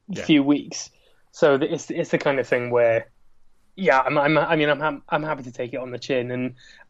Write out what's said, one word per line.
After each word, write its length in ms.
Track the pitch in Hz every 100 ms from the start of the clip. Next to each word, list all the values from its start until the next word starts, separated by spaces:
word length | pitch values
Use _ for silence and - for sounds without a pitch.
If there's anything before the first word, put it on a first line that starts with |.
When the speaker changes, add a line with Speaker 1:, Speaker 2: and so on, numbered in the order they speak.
| -
Speaker 1:
Yeah. 160 | 185
Speaker 2:
few 200 | - 151
weeks. 460 | 139 143 - - - _ _ _ _
So 260 | - 156 135
th-, 140 | 147
it's, 200 | 160 -
it's 200 | 170 160
the 60 | 160
kind 220 | 151 135
of 80 | 120
thing 220 | 127 123
where, 400 | 120 117 113 - _ - - - _ _ -
yeah, 240 | 180 135
I'm, 180 | - 147
I'm, 200 | 143 156
I 180 | 160 160
mean, 140 | 147
I'm 100 | 139
ha-, 220 | 156 143 -
I'm 140 | 156
happy 200 | 151 143
to 80 | 123
take 220 | 120 123
it 40 | 127
on 140 | 127
the 80 | 123
chin, 320 | - 131 123
and, 240 | 123 127 - - -